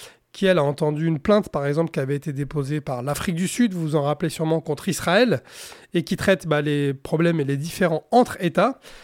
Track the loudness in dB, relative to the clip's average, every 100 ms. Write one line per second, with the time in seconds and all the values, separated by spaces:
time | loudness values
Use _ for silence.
0 | -20 -20 _ 0 2 4 2 0 0 0
1 | 0 0 4 2 2 -2 0 0 0 -2
2 | -2 -4 -4 -6 -4 -4 -4 -4 -6 -6
3 | -4 -4 -4 -2 -2 0 0 0 0 0
4 | 0 -2 -4 -2 -2 0 -2 -4 -4 -4
5 | 2 4 4 2 -4 -18 -20 -20 -4 -4
6 | -2 0 2 2 2 0 2 0 0 -4
7 | -4 0 2 2 0 -2 -4 -2 0 0
8 | 2 4 4 0 -2 2 0 0 -12 -20